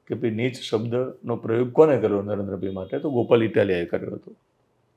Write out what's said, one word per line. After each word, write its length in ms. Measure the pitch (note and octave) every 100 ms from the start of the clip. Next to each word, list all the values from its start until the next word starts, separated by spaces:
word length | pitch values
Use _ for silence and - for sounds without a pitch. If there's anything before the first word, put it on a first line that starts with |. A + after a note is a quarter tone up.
| _
કે 80 | -
ભાઈ 160 | A#2
નીચ 240 | G#2+ B2+ A#2+
શબ્દનો 800 | - A2 A#2 A#2+ B2+ - A#2+ A#2
પ્રયોગ 360 | A2 A#2 B2
કોને 260 | B2 D#3 B2
કર્યો 240 | G#2 G2+
નરેન્દ્રભાઈ 480 | G2+ G2+ G2 F#2+ F#2+
માટે, 300 | F#2+ F#2+ C#3
તો 100 | D#3
ગોપાલ 340 | B2 G#2+ A#2+
ઇટાલિયાએ 420 | A2 G2+ G2+ F2+ F2
કર્યો 260 | - G2
હતો. 240 | G2+ - A3 _ _ _ _ _